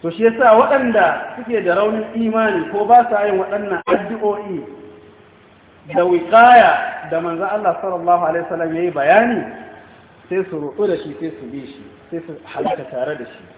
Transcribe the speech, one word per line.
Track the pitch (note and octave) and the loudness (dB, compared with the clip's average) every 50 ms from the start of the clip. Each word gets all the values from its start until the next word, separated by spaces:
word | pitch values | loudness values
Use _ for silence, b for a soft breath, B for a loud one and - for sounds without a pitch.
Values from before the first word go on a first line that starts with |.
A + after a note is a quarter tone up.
| - | -6
To | E3+ | -8
shi | E3+ G#3 A3+ | -2 2 2
yasa | A#3 A3+ A3+ C4 A#3 A3 | 2 2 4 6 6 8
waɗanda | A3+ C#4 - C#4+ C4+ B3+ A#3+ A3 G#3 F3+ D#3+ D3 - - - - | 6 6 4 2 2 2 2 2 2 2 2 0 -2 -8 -12 -14
suke | B3 A#3+ A3+ A#3+ G#3+ F3+ | -14 -8 -4 -4 -2 0
da | F3 F3 | 0 0
raunin | G3 G#3 G#3+ A3 A3 G#3+ A3 - | 2 0 0 0 -4 -6 -6 -4
imani | A3+ A3+ A3 A3 A3+ A3 G#3+ G3+ F3 D#3+ - | -2 -2 0 0 0 0 0 0 -2 -4 -4
ko | G3 G3+ G#3 | -4 -4 2
ba | G#3 A#3+ B3 A#3 A#3 | 4 4 4 4 4
sa | A3 G3+ G3+ | -2 -2 0
yin | G#3 G3 | 0 0
waɗannan | F#3 F#3 F#3+ G3 G#3 G#3 G3+ F#3 E3+ - | -2 -2 -4 -4 -6 -4 -6 -6 -6 -2
addu'o'i | E3 F3+ G3 F#3+ G#3 A3+ G#3+ G#3+ G#3 G3+ G#3 G#3 G3+ F#3 D3 A#2+ - - - - - - - - - - _ - - _ _ _ _ _ _ _ _ _ _ _ | -2 -2 -2 -2 -8 -8 -4 -4 -4 -4 -4 -8 -10 -10 -10 -10 -12 -18 -18 -20 -20 -20 -20 -20 -20 -20 _ -20 -20 _ _ _ _ _ _ _ _ _ _ _
da | D3 - F3 F3 | -4 -2 -2 0
wiqaya | F3+ F3+ E3+ E3+ - G#3+ A3+ A#3+ B3 B3 A#3+ G3+ E3+ - - - - - - - D3+ | 2 0 0 0 4 6 8 8 10 10 8 8 6 2 0 -4 -8 -10 -12 -10 -6
da | D#3+ E3 | -6 -4
manzon | E3+ E3+ E3 E3 F#3+ F#3+ | -4 -4 -6 -6 -6 -4
Allah | G#3 G#3+ G#3 F3+ E3 - | -4 -2 -2 -2 -2 -2
sallallahu | - F#3+ F3+ F3 E3+ F3 F3 F3 F3 | -6 -6 -6 -4 2 2 2 2 2
alaihi | D#3+ E3 E3+ E3+ | -2 -2 -4 -4
wasallam | - F3+ E3 E3 D#3+ D#3+ | -6 -6 -6 -4 -4 -4
yayi | E3 F3 F3 | -2 -4 -2
bayani, | - D3 C#3 D3+ F3+ G#3+ A#3 A#3+ A#3 F3+ - - - - - - - - - - - - - _ _ _ _ _ | -2 0 2 4 4 4 4 2 -2 -4 -6 -10 -14 -18 -18 -20 -20 -20 -20 -20 -20 -20 -20 _ _ _ _ _
sai | F3+ F#3+ F#3 - | -4 -4 -4 -4
su | F3 | -8
ruɗu | D3+ D3 C#3+ C3+ - G#3 | -10 -10 -10 -4 -2 -2
da | F#3 F3 | -2 -2
shi, | - - D3+ C#3 - | -4 -6 -12 -10 -10
sai | E3 D#3+ D3 | -10 -10 -10
su | - C3 A#2+ | -12 -16 -14
bi | C3 C#3 C3 | -14 -14 -14
shi, | - - - - - - - - _ | -16 -20 -20 -20 -20 -20 -20 -18 _
sai | F3 E3 - | -12 -12 -12
su | - D3+ - - | -12 -18 -18 -18
halaka | - - - - - - D#3 C3+ - | -14 -10 -6 -4 -4 -6 -6 -10 -10
tare | C#3 B2+ B2+ D3 D3+ | -8 -6 -6 -6 -6
da | - A#2 | -10 -12
shi. | - - - - - - | -16 -18 -20 -20 -20 -20